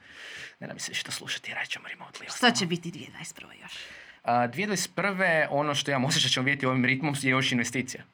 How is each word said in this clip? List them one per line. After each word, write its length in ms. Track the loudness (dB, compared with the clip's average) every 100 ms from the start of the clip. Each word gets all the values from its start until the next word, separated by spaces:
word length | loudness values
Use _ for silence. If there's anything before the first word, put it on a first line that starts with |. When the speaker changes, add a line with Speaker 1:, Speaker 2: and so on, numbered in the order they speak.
| -18 -18 -16 -14 -14 -12
Speaker 1:
Ne 80 | -12
da 60 |
mi 60 | -8
se 140 | -6
što 180 | -6 -6
slušati, 420 | -8 -6 -8 -6
radit 160 | -8 -6
ćemo 160 | -8 -10
remotely, 360 | -14 -14 -14
Speaker 2:
Što 100 | -12
Speaker 1:
ostalo. 180 | 2 4
Speaker 2:
će 140 | 4 2
biti 260 | -2 -4
dvije 180 | -10 -12
dvadeset 260 | -14 -14 -14
prve 200 | -18 -18
još? 120 | -16 -14 -14 -16 -18 -8
Speaker 1:
A, 240 | 0 2 2
dvije 180 | 0 -2
dvadeset 300 | 0 -2 -2
prve, 520 | 0 2 4 4 4
ono 240 | 2 2 0
što 160 | 2
ja 80 | 2 2
osjećam 240 | 2 4
ćemo 140 | 4
vidjeti 220 | 2 2 2
ovim 200 | 4 4
ritmom 300 | 4 2 0
je 80 | 2
još 220 | 4 4
investicija. 520 | 2 0 -2 -4 -8 -14